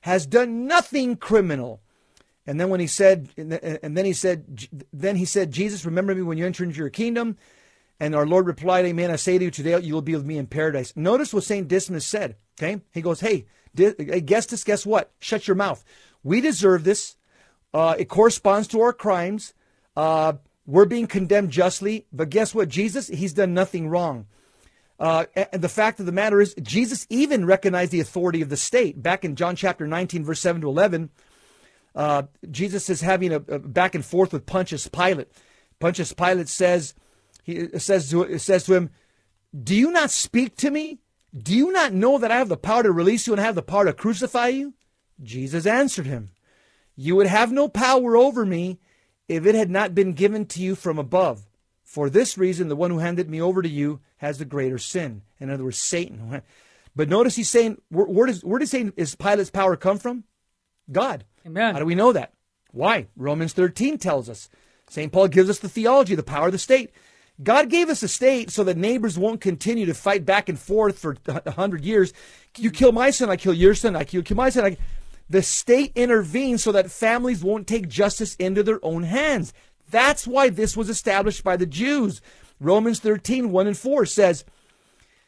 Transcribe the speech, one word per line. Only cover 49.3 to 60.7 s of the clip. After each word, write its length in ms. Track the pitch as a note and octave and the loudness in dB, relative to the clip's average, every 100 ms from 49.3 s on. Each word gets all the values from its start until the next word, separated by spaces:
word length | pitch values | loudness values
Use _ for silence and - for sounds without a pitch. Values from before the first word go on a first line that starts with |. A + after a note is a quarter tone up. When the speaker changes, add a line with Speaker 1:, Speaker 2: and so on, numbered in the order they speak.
| E3 F#3 | 0 2
Speaker 1:
it 100 | A3 | 4
had 140 | G3 | 2
not 240 | F#3 G#3 | 0 0
been 180 | F3+ F#3+ | 0 0
given 340 | D3+ G3+ G#3+ G#3 | 2 0 0 -6
to 140 | E3 | -6
you 140 | F#3 F#3+ | -6 -4
from 220 | F3+ D#3 | -4 -4
above. 500 | C3+ F3+ E3+ A2 G#2 _ _ _ | -2 0 0 -2 -10 _ _ _
For 260 | _ D3 C#3+ | _ -6 0
this 300 | E3+ B3+ - | 2 2 0
reason, 300 | F#3 F3 E3+ | -2 -2 -4
the 80 | D3 | -2
one 140 | F3 | -2
who 80 | E3 | -2
handed 300 | E3+ F3 D#3+ | -2 -4 -4
me 120 | D#3 | -4
over 200 | E3+ F#3 | -2 0
to 80 | E3 | -2
you 320 | D3 D3 D3 _ _ | -2 -4 -6 _ _
has 200 | C#3+ C#3 | -8 -8
the 60 | |
greater 340 | C#3+ C#3 C3 B2+ | -8 -4 -4 -4
sin." 440 | - F#3 D3 G#2 - - | -6 -6 -6 -10 -18 -14
In 100 | C3+ | -10
other 140 | C#3 | -8
words, 140 | C3 B2 | -6 -6
Satan. 640 | - F3 F3 A2 A2 C#3 - _ _ _ _ | -4 -4 -6 -10 -12 -12 -14 _ _ _ _
But 140 | C3+ D3+ | -4 0
notice 280 | G3 A#3+ - | 2 2 0
he's 140 | G#3+ | 0
saying, 300 | A#3 A3+ - - | 2 2 0 -4
where, 180 | E3 G#3 | -2 2
where 200 | F#3+ B3+ | 4 2
does, 180 | F#3 | 2
where 140 | F3 A#3 | -2 -2
does 120 | D4+ | -2
Satan, 220 | C4 G#3+ - | -2 -4 -4
is 180 | D3+ | -6
Pilate's 360 | - G3+ G#3 F#3+ | -4 0 2 0
power 260 | G3 F#3+ F3 | 0 0 2
come 220 | F#3+ G3 | 0 -2
from? 260 | A#3+ B3 - _ _ _ _ | -2 -8 -12 _ _ _ _